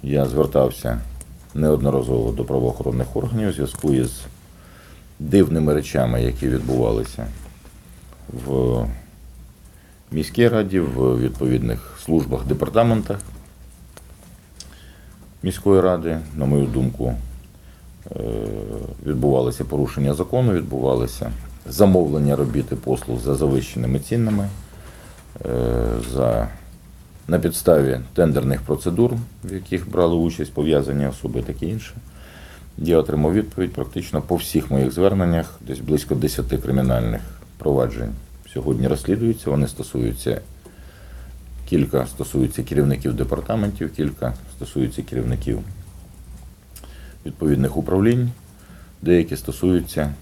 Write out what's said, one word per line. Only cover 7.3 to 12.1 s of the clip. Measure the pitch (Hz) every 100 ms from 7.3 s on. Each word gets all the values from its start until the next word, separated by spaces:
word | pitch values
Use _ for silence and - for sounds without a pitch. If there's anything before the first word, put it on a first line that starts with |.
| - - - - - - - - - - 60 64
в | 67 62 60 57 60 - - - - - - - - - - -
міській | 76 76 - 120
раді, | 113 98 95
в | 78 62 64 62
відповідних | 62 62 65 62 60 58 - -
службах, | -